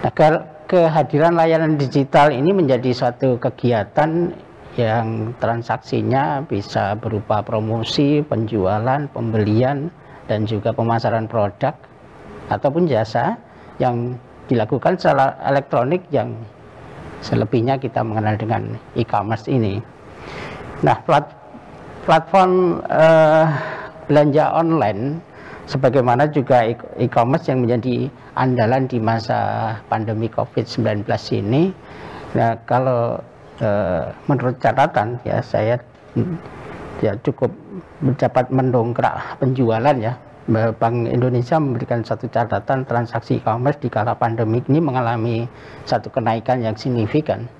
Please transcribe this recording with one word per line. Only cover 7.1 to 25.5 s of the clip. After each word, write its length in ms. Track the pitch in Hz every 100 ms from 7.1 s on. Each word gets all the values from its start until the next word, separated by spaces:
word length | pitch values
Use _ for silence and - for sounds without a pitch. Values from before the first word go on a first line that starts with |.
| 107 - 107 104
promosi, 760 | 113 110 117 113 - 143 147 147
penjualan, 800 | 110 110 113 92 104 120 139 143
pembelian, 720 | 117 117 110 104 107 127 143 165 - - - -
dan 180 | 110
juga 300 | 110 107 117
pemasaran 560 | 110 113 117 117 113 107
produk 480 | 117 101 - 139 - - - - - - - -
ataupun 400 | 107 - 165 175
jasa 480 | 113 110 120 143 233 - - - -
yang 400 | 131 120 120 123 - - -
dilakukan 480 | 120 107 131 160 185
secara 400 | 175 139 135 - -
elektronik 560 | 139 139 139 123 180 -
yang 240 | 139 120 113 113 - - - - - - -
selebihnya 540 | - 117 110 120 120 131
kita 240 | 127 123
mengenal 300 | 117 110 107 104
dengan 260 | 110 107 107 113 - 120
e-commerce 480 | 117 107 101 113 -
ini. 320 | 135 107 101 - - - - - - - - - -
Nah, 160 | 139 117 -
plat-, 260 | 151 147 - - - - - - -
platform, 800 | - 165 160 196 185 185 180 170 -
eh, 560 | 139 160 160 156 160 160 143 - - - - -
belanja 420 | 147 147 143 143
online 680 | 156 165 160 107 101 131 165 - - -